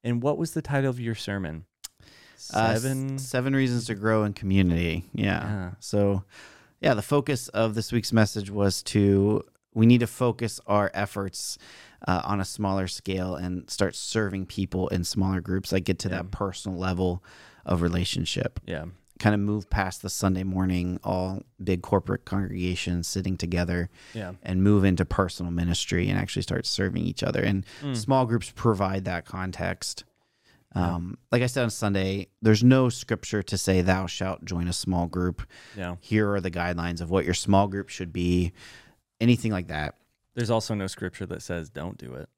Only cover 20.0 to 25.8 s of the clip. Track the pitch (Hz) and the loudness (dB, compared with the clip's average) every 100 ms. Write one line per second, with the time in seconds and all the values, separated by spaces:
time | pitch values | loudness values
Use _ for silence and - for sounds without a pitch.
20 | 92 - 98 92 95 92 92 92 90 90 | -8 0 0 2 -2 0 0 0 0 -4
21 | - 92 92 95 - _ 90 92 - 101 | -2 -2 -2 -6 -12 _ -2 -2 2 0
22 | 92 95 - 95 95 98 90 87 - 87 | 0 -6 -4 -4 -4 -2 -2 -2 -2 -2
23 | 82 95 95 92 87 87 87 87 85 _ | -2 -4 -2 -4 -2 0 0 -2 -4 _
24 | - 113 95 90 - 92 98 104 98 90 | -14 -10 -10 -10 -4 2 6 6 6 4
25 | 90 - 90 - 87 87 87 85 | 2 2 0 -2 -4 -2 0 0